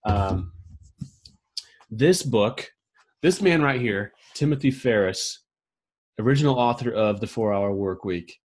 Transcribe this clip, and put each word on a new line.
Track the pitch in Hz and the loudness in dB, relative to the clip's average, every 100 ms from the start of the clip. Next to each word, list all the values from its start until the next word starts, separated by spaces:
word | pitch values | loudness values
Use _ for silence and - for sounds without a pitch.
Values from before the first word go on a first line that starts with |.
Um, | 107 104 98 95 92 - - - - _ - _ - _ _ - - _ _ | 0 0 0 -2 -6 -14 -20 -20 -20 _ -20 _ -20 _ _ -18 -18 _ _
this | 110 143 185 | 2 4 4
book, | 139 113 104 - - _ _ _ _ _ | 2 0 0 -2 -14 _ _ _ _ _
this | 156 185 | 0 2
man | 196 170 | 2 4
right | 143 127 | 2 2
here, | 120 98 101 _ _ | 0 -2 -4 _ _
Timothy | - 147 143 135 | -4 -2 0 0
Ferriss, | 131 127 107 95 92 - - _ _ _ _ _ _ _ - | 0 0 2 2 -2 -8 -10 _ _ _ _ _ _ _ -4
original | 110 139 147 127 | 0 2 2 2
author | 120 120 120 | 2 0 -4
of | 110 107 101 | 0 0 0
The | 107 | -6
Four-Hour | - 110 101 101 | -4 -2 0 -2
Work | 98 98 95 | -2 -4 -6
Week | 101 90 85 - | -6 -6 -8 -20